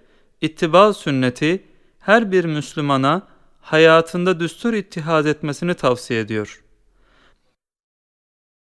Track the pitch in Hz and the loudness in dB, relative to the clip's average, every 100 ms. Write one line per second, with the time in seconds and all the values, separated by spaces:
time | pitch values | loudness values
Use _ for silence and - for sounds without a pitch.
0 | _ _ _ _ 156 - 170 170 208 202 | _ _ _ _ -8 -4 2 4 4 2
1 | 156 135 127 123 156 190 - _ _ _ | -2 -2 -2 -2 -2 -2 -8 _ _ _
2 | - 208 208 185 165 151 147 160 143 135 | 0 2 2 -2 -2 -4 -6 -6 -2 0
3 | 135 175 - _ _ _ - 156 160 160 | 0 -2 -4 _ _ _ -2 4 6 6
4 | 165 180 180 170 170 - 240 220 190 175 | 2 -2 -2 -2 -6 -6 -6 -4 -6 -10
5 | 156 160 151 147 151 139 175 180 131 120 | -2 0 0 -2 -6 -6 -6 -2 -2 -2
6 | - 117 107 107 104 - _ _ _ _ | -4 -6 -4 -6 -8 -12 _ _ _ _
7 | _ _ _ _ _ _ _ _ _ _ | _ _ _ _ _ _ _ _ _ _
8 | _ _ _ _ _ _ _ | _ _ _ _ _ _ _